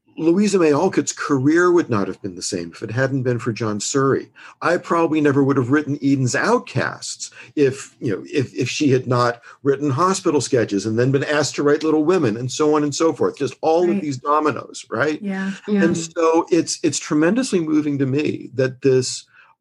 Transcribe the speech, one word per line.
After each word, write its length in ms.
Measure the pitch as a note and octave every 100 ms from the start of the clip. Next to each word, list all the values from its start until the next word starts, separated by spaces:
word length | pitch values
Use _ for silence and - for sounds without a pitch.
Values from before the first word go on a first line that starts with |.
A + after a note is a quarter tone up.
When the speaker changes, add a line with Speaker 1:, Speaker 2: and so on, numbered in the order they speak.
| _ -
Speaker 1:
Louisa 420 | D#3+ F3 G#3 G3
May 140 | D#3+
Alcott's 400 | C#3+ F3+ - D3
career 580 | - - C#3 C3 E3 F3+
would 180 | F3 D3+
not 180 | A2 F#2+
have 140 | F#2
been 140 | G#2 F2+
the 60 |
same 300 | - F#2+ E2+
if 120 | E2
it 80 | A2+
hadn't 320 | A#2 C3+ C3+
been 160 | B2+ A#2+
for 140 | B2
John 260 | G#2 A2+ G#2
Surrey. 500 | - C#3 C3+ A2 - - - -
I 160 | C#3+ F3
probably 440 | - E3+ E3 D#3
never 220 | D3 C#3
would 140 | C3+ C#3
have 140 | A#2+
written 260 | D3 D3 D3
Eden's 320 | C#3 C#3 B2+ C3
Outcasts 960 | D#3+ A#3+ G3 - D#2 G1+ - - - - - -
if, 400 | C#3 - - -
you 120 | C3 F#2
know, 80 | -
if, 260 | D3 A#2
if 140 | - C3+
she 200 | - D3+
had 160 | B2+ B2+
not 340 | B2 A#2+ A#2+ - -
written 260 | C#3 C#3 D3
Hospital 520 | C3 F#3 F#3+ F3+ D3+
Sketches 440 | B2 B2+ A2 G2+ G#2+
and 140 | A2
then 120 | B2+
been 120 | C#3
asked 320 | C#3+ D3 C#3+ -
to 80 |
write 180 | C#3+ C#3+
Little 200 | D#3 D#3
Women 340 | D3 F#3+ C3+ G#2+
and 140 | B2+
so 240 | - D3+ D3+
on 80 |
and 100 | D3
so 200 | C#3 E3
forth. 240 | C#3+ - -
Just 180 | C3+ -
all 260 | D#3 E3 F3
Speaker 2:
Right. 80 | G3
Speaker 1:
of 60 |
these 160 | D3+ C3+
dominoes, 680 | D3 D3+ D#3 A#2 - - -
right? 280 | A2 C#3+ D3+
Speaker 2:
Yeah. 320 | G3+ F#3+ F#3+ F#3+ -
Speaker 3:
Yeah. 160 | G#3 E3+
Speaker 1:
And 120 | E3
so 480 | E3 E3+ E3 E3 E3
it's, 260 | F3 D#3 -
it's 160 | E3+ C#3
tremendously 600 | - D#3 D#3+ A3+ C4 G3
moving 360 | D#3+ D3+ D3+ C#3
to 60 | C3+
me 440 | C3+ D3+ - - A#2+
that 260 | C3 C3
this, 440 | C#3 C3 B2+ - - _ _ _